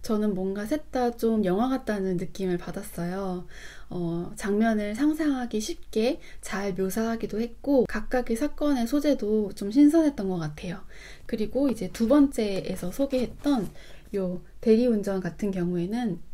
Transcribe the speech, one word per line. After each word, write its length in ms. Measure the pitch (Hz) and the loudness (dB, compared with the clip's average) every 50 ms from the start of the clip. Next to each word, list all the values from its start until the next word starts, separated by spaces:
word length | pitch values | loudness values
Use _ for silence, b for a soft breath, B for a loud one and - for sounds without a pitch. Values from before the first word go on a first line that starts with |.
저는 320 | - - 220 208 208 214 196 | -2 -2 0 0 0 0 0
뭔가 320 | 185 190 190 196 208 208 | 0 -2 -4 -4 -4 -4
셋 260 | 214 302 302 - - | -4 -4 -4 -4 -4
다 180 | - 254 247 240 | -2 0 0 0
좀 360 | 240 240 - 226 226 220 202 | 0 0 0 0 2 2 2
영화 240 | 180 180 202 240 262 | 2 2 2 2 0
같다는 480 | 262 254 - - 214 202 190 190 185 170 | 0 -2 -2 -4 -4 -2 -2 -2 -2 -2
느낌을 400 | 185 156 151 - 190 185 180 175 | -4 -4 -6 -4 -2 -2 -2 -2
받았어요. 880 | - - - 196 202 - - - 170 175 180 190 196 190 180 180 180 B B B B B B B B B | -4 -6 -8 -8 -8 -8 -8 -6 -6 -4 -4 -4 -4 -4 -4 -6 -8 B B B B B B B B B
어, 440 | - 180 175 170 170 170 175 - 208 | -6 -4 -4 -2 -2 -4 -6 -6 -8
장면을 580 | 214 - 202 202 208 220 226 220 214 208 208 214 | -6 -2 0 2 2 4 2 2 0 -2 -4 -2
상상하기 640 | 220 285 302 311 311 320 302 277 254 247 233 - 214 | 0 2 2 2 2 0 0 0 0 -2 -4 -4 -4
쉽게 640 | 214 - 339 - - - - 220 214 247 320 B B B B B | -4 -4 -8 -8 -10 -4 0 2 2 2 0 B B B B B
잘 320 | - - - 196 202 202 185 | -10 -6 -6 -4 -2 -4 -2
묘사하기도 680 | 175 190 190 185 226 226 226 226 226 214 202 202 208 | -2 -2 -2 0 -2 -2 -2 -2 -4 -4 -6 -4 -4
했고 460 | 233 233 - - - 277 285 262 220 | -4 -6 -6 -8 0 2 4 4 4
각각의 500 | - - 214 214 - - 254 247 - 226 | 2 0 -4 -2 0 0 -2 0 0 -2
사건의 500 | 233 294 294 - - 302 294 285 247 233 | 0 0 -2 -2 0 2 2 2 2 2
소재도 680 | 226 - 294 285 302 277 - 220 202 214 220 208 190 - | 2 0 2 4 2 2 2 2 0 2 2 0 0 -4
좀 160 | - 202 202 | -6 -6 2
신선했던 580 | 214 277 294 294 302 330 320 294 277 - 202 190 | 6 8 8 10 10 8 6 4 2 0 -2 -2
것 80 | 185 | -2
같아요. 460 | 175 160 151 151 - - 185 175 202 - B B B B B B B B | -2 -2 -4 -6 -8 -8 -8 -8 -8 -10 B B B B B B B B
그리고 460 | - - 220 214 208 - 247 285 277 | -6 -2 -2 -2 0 2 2 2 2
이제 180 | 226 - 190 180 | 2 0 -4 -6
두 160 | - - 233 | 0 0 4
번째에서 840 | 220 277 302 285 277 - - 220 202 196 185 - - 185 185 - 180 | 6 8 8 8 6 4 0 0 0 0 -2 -2 -4 -6 -4 -4 -6
소개했던 800 | - - 277 277 269 254 240 220 - - - 294 285 240 185 151 B B B B B B B B - | 0 0 0 0 2 0 0 -2 -4 -2 2 2 2 2 2 -2 B B B B B B B B -4
요 260 | 196 190 180 180 185 b b b b | -2 -2 -2 -4 -6 b b b b
대리운전 600 | - 226 220 220 247 254 226 208 196 202 196 190 | 4 6 6 6 6 4 4 2 2 0 -2 -2
같은 300 | 185 170 - - 214 202 | -2 -4 -4 -2 -4 -2
경우에는 720 | 185 185 175 175 180 175 170 180 214 240 247 220 170 170 - - | 0 0 0 0 0 0 -2 -2 -2 -2 -2 -2 -4 -4 -8 -10